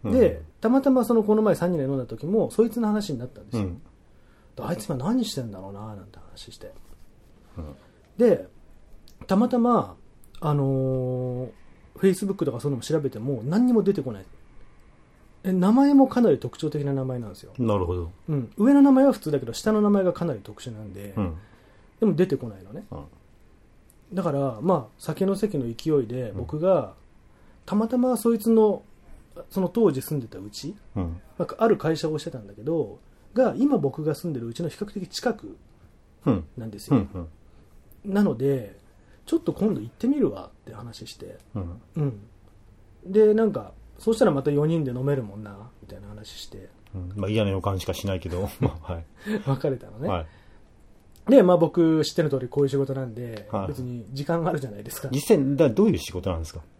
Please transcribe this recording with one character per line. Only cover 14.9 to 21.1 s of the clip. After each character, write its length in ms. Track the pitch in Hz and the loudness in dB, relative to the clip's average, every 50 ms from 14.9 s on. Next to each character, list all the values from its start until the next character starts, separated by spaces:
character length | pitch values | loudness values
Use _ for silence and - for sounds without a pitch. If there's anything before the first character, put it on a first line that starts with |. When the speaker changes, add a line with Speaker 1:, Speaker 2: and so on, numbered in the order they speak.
| - _ - _ _ _ - - - - | -20 _ -20 _ _ _ -20 -20 -20 -8
Speaker 2:
え、 100 | - 196 | -4 0
名 200 | 185 180 180 196 | 2 2 4 6
前 220 | 233 269 277 285 285 | 6 6 6 8 8
も 120 | 269 269 | 8 8
か 140 | 262 - 247 | 6 6 4
な 100 | 240 196 | 4 4
り 80 | 143 - | 4 4
特 180 | - 123 - - | 0 -10 -8 -6
徴 120 | - 151 | -6 -4
的 140 | 151 147 143 | -4 -2 -2
な 80 | 139 | -2
名 120 | 135 135 131 | -2 -2 -2
前 140 | 127 127 123 | -4 -4 -6
な 80 | 117 | -8
ん 40 | 104 | -10
で 40 | 101 | -14
す 80 | - | -16
よ。 100 | - - - - | -20 -16 -6 -2
Speaker 1:
な 180 | 123 110 104 | 0 2 2
る 80 | 101 92 | 2 0
ほ 100 | 85 90 | 0 -2
ど。 180 | 90 85 85 - - - - | -4 -4 -8 -12 -14 -6 -4
Speaker 2:
う 60 | 151 | -4
ん。 180 | 139 120 113 - | -4 -4 -6 -2
上 180 | - 202 262 285 | 2 4 6 8
の 80 | 285 | 8
名 100 | 277 285 | 8 8
前 120 | 262 262 269 | 8 8 6
は 80 | 277 | 6
普 60 | 262 - | 4 2
通 140 | - 156 | -2 -2
だ 80 | 147 139 | -2 -2
け 60 | - | -2
ど、 60 | - | -4
下 200 | - - - 220 | -10 -4 -2 0
の 100 | 214 214 | 2 4
名 80 | 208 202 | 4 4
前 140 | 202 196 185 | 4 4 2
が 80 | 180 | 2
か 120 | 180 - 175 | 0 0 -4
な 80 | 165 | -4
り 80 | 127 104 | -4 -6
特 220 | - - 101 - | -10 -16 -18 -14
殊 100 | - 127 | -12 -12
な 60 | 113 107 | -12 -12
ん 140 | 107 98 | -12 -14
で、 220 | 90 98 101 101 | -12 -12 -14 -8